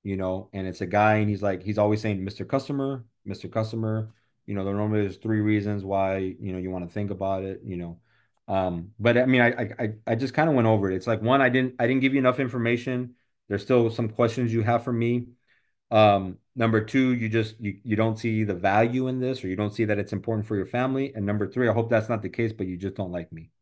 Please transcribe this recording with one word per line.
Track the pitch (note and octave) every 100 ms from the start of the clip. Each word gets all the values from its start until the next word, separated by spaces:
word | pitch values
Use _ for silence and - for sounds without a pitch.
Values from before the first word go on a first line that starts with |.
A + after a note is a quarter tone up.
you | G2 F#2+
know, | F#2 F#2 -
and | G2 F#2
it's | F2+
a | F2+
guy, | G#2 G#2+ G#2+
and | G#2
he's | G2+
like, | G2+ F#2
he's | F#2+ G#2+
always | G#2 G#2+
saying, | A2 G2
"Mister | F#2+ - -
Customer, | C3+ C3 C#3 C3+ C3 A#2 _ -
Mister | F#2+ A#2
Customer," | A2+ A2 A2+ A2 A2 A2 _ _ _ -
you | G2+
know, | G2
there | G2+
normally | G#2+ G#2+
there's | G2+ F#2
three | A2 A2
reasons | G#2+ G#2+ G2+ G#2
why, | G2 G2 F#2+ F#2+
you | F#2+ - G2+
know, | F#2
you | F#2
wanna | F#2 F2
think | G#2 G2+
about | F#2 G2 F#2+
it, | F#2+ F#2+
you | G2+ F2
know. | E2+ E2+ _ _ _ _ -
Um, | F#2+ F#2 F2 F2 -
but | A2+ A#2
I | B2+
mean, | B2+
I, | A#2+
I, | A#2+ A2+ -
I, | A2 A2 -
I | A2+
just | C3
kinda | - D#3+
went | C3+ A2+
over | A2 G2
it. | F#2+
It's | A#2+
like, | A2
one, | A2 C#3
I | C3
didn't, | B2+ B2+ B2
I | A#2+
didn't | C3
give | C3
you | C#3
enough | B2+ B2
information. | C3 B2 A#2 A#2+ B2+ B2+ B2 - _ _ _
There's | G2+
still | - B2 A#2
some | A2 A2+
questions | A2 A#2+ A#2+ A#2+
you | A2+
have | A2+ A#2
for | B2
me. | A#2 A#2 B2 A#2+ _ _ _ _ _ _
Um, | A2 G#2+ G2+ F#2+ F#2 _ -
number | A2+ A2
two, | A2 C3+ C3
you | B2 A2+
just, | A2+ A2 -
you, | G#2 G2
you | B2 G#2+
don't | A2+ A2
see | A#2 A2
the | G#2 F#2
value | G2 G#2 A#2+ B2+ C3
in | B2+
this, | B2+ B2+
or | F#2
you | F#2+
don't | G#2
see | G#2+ G#2+
that | G2+
it's | G2
important | G2+ - A2 G#2+
for | G#2
your | F#2
family. | A#2+ C3 C3 C#3 A2
And | G2+
number | G#2 G2+
three, | B2 B2
I |
hope | A2 A2+
that's | A#2 A2
not | A2+
the | -
case, | - A2+
but | A2 F#2
you | F2+
just | G2 F#2+
don't | F#2
like | F2 F2
me. | D#2+ D#2+ _